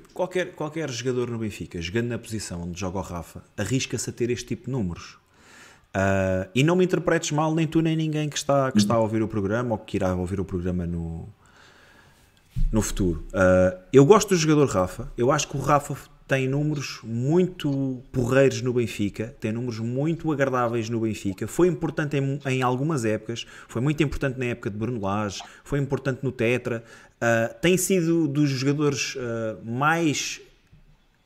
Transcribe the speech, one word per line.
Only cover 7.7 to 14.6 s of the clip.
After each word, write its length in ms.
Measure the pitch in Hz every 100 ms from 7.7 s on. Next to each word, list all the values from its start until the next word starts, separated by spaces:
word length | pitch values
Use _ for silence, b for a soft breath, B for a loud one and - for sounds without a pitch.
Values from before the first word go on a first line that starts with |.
| 160
nem 120 | 160
ninguém 340 | 160 156 151 151
que 100 | -
está, 340 | - 139 131
que 60 | 107
está 160 | 104
a 40 | 117
ouvir 240 | 107 110
o 60 | 110
programa 440 | 107 95 113 127
ou 60 | 107
que 200 | - 101
irá 160 | 92
ouvir 260 | 90 90 98
o 60 | 87
programa 400 | 92 90 90 85
no, 420 | 85 82 82 110 - b b b b b b b b b b _ - -
no 80 | 110
futuro. 460 | - - 92 80 -
Ah, 420 | 98 92 92 92 - -
eu 140 | - 143
gosto 240 | 214 208
do 60 | 180
jogador 300 | 156 151